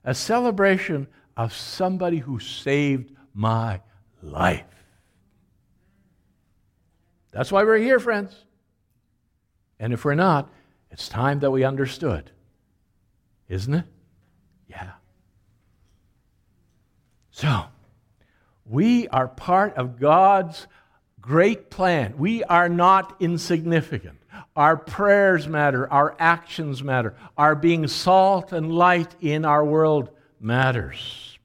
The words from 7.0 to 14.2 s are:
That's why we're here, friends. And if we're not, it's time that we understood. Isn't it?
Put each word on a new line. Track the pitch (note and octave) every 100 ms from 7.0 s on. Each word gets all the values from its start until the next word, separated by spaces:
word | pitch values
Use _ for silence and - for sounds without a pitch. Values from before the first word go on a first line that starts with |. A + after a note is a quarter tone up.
| _ _ _
That's | G2+ C3
why | G3
we're | G#3+ A3
here, | A#3 B3+
friends. | A#3 G#3 G3 - _ _ _ _ _ _ _ _ _ _ _ _ _ _
And | A2
if | A#2
we're | D3
not, | D3 F#3 D3 C#3+ _ _ _ _
it's | - -
time | - C3 C#3+
that | C#3
we | C3
understood. | C3 C3+ C3 - D#3 E2 - _ _ _ _ _ _ _ _ _ _ _ _
Isn't | F#2 A2
it? | D#3 - _ _ _